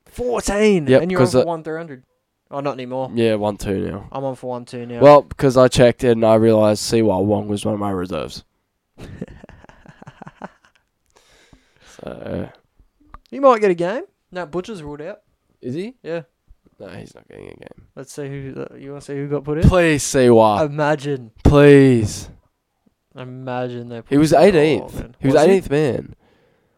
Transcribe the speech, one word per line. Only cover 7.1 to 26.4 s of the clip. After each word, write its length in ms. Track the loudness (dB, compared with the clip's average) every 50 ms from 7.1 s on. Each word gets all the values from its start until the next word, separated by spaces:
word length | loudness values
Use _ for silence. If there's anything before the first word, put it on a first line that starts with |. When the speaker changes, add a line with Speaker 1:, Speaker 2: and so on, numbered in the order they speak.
| 0 0
Speaker 2:
Wong 300 | 0 -2 -2 -2 -2 -6
was 160 | -8 -6 -6
one 80 | -6 -6
of 40 | -6
my 120 | -6 -6
reserves. 520 | -6 -6 -8 -8 -8 -10 -10 -12 -14 -20 -20 _ _ _ _ _ _ _ _ _ _ _
Speaker 1:
<laughs> 80 | -20 -20 -16 -16 -16 -18 -18 -20 -20 -20 -20 -20 -20 -20 _ _ _ -20 _ _ -20 -20 _ _ -20 -20 _ _ -20 -20 _ _ _ _ _ _ _ _ _ _ _ _ _ _ _ _ _ _ _ _ _ _ _ _ _ _ _
Speaker 2:
So 640 | _ -20 -20 -18 -18 -18 -16 -14 -12 -10 -10 -12 -12 -16 _ _ _ _ _ _ _ _ _ _ _ -20 -20 _ _
Speaker 1:
You 120 | -10 0
might 180 | 2 2 2 2
get 120 | 2 0
a 40 | 0
game. 280 | -2 -4 -6 -6 -8 -12 -14 _ _ _ _
No, 140 | -14 -14 -14
Butcher's 360 | -10 -10 -10 -10 -10 -16 -16
ruled 200 | -16 -16 -16 -16
out. 200 | -16 -18 -18 -20 _ _ _ _ _ _ _ _
Speaker 2:
Is 140 | -12 -10 -10
he? 200 | -10 -10 -12 -14 _
Speaker 1:
Yeah. 200 | _ -12 -12 -12 -12 _ _ _ _ _ -20 _ _ _ _ _
Speaker 2:
No, 80 | -20 -18
he's 260 | -18 -18 -18 -20 _
not 140 | -20 _ _
getting 200 | -20 -20 -20 -20
a 60 | -20
game. 320 | _ -20 -20 -20 -20 -20 _ _
Speaker 1:
Let's 180 | -20 -20 -18 -14
see 140 | -14 -12 -12
who, 360 | -12 -12 -14 -14 -14 -14 -16 -16
uh, 40 | -18
you 160 | -20 -20 -18
wanna 100 | -18 -18
see 120 | -14 -12 -10
who 120 | -10 -8 -6
got 160 | -8 -8 -6
put 140 | -6 -4 2
in? 100 | 4 4
Speaker 2:
Please, 340 | 4 4 4 2 2 0
C 280 | -2 -2 0 4 4 6
Y. 340 | 6 6 6 4 2 0 -2
Speaker 1:
Imagine. 680 | -4 -4 -4 -2 -2 -2 -4 -4 -8 -10 -10 -10 -18 _ _ 0
Speaker 2:
Please. 880 | 4 4 6 8 8 8 8 8 6 4 2 0 -2 -6 -10 -16 -18 -20 _ _ _ _ _ _ _ _ _ _ _ _ _ _ _ _
Speaker 1:
Imagine 760 | -20 -18 -16 -16 -16 -12 -10 -8 -8 -8 -8 -10 -12 -14 -14
they 120 | -16 -16 -8 _
Speaker 2:
He 100 | 0 2
was 140 | 2 4
Speaker 1:
put 80 | 4 4
him 60 | 4 4
in. 80 | 4
Speaker 2:
eighteenth. 400 | 4 2 2 0 -2 -4 -10 -14
Speaker 1:
Oh, 40 | -16
man. 140 | -16 -16 -16 _
Speaker 2:
He 80 | -2 0
was 60 | 2
Speaker 1:
Was 100 | 4 4
he? 60 | 4
Speaker 2:
eighteenth 200 | 2 2 0 -2
man. 460 | -2 -2 -2 -2 -4 -6 -8 -12 -20 _ _ _ _ _